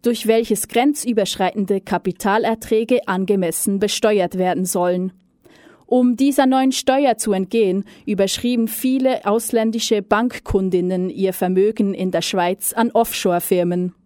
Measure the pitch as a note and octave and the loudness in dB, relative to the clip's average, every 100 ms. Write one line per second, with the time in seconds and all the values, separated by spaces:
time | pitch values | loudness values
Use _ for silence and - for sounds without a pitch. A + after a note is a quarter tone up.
0 | A#3+ A#3 A3 A3+ A3+ G#3 - A#3 C#4 C#4+ | 0 0 2 2 2 -4 0 0 2 0
1 | B3 A3 F#3+ - F#3 G#3+ F#3+ G3 - F3+ | -2 -2 -2 0 -2 -2 -2 -2 -2 -2
2 | F#3+ F3+ G3+ G#3+ A3 A3+ - A3 A3+ B3 | -2 -2 0 0 0 -4 0 0 2 0
3 | - F#3+ F#3+ G3+ E3+ - - G3 G#3 - | 0 -4 0 0 0 -2 -2 0 -2 0
4 | A3 G#3 F3 F#3 F3+ F3 F#3 F3+ F3 F3+ | 2 2 0 0 -2 0 -2 0 0 0
5 | F#3 - _ _ _ - - _ _ B3+ | -4 -10 _ _ _ -20 -20 _ _ 2
6 | B3 A3+ C#4 C#4 C4 C4 C4 C4 - C4 | 2 2 2 4 4 4 2 0 0 2
7 | C#4 A3+ A3 F#3+ F#3 A3+ G3+ F#3+ - - | 2 0 -2 -2 0 0 2 0 -4 -12
8 | - G3+ G3 - A#3+ B3 A3+ - B3+ C4 | -6 0 0 0 -2 0 -2 -2 -2 0
9 | C4 B3 G3+ A3 A3 A3+ A3 A3 - G#3+ | 0 0 0 -2 0 0 0 -2 -2 -2
10 | G3 G#3 A#3+ - - G3 F#3+ F3+ F3+ F#3 | 2 0 0 -4 -2 -2 0 0 0 -2
11 | F#3 - F#3+ F#3 F3+ F#3 G#3 A3 G3+ F#3+ | -4 -2 -4 -2 0 2 2 0 -2 -2
12 | F#3 E3+ - F#3 F3 F#3 - - A#3 A3+ | -2 -2 -2 0 0 -2 -4 -2 0 0
13 | A3 - G3+ F3 - F3+ F3 F3 F3+ _ | -2 -2 -2 -2 0 0 0 -2 -4 _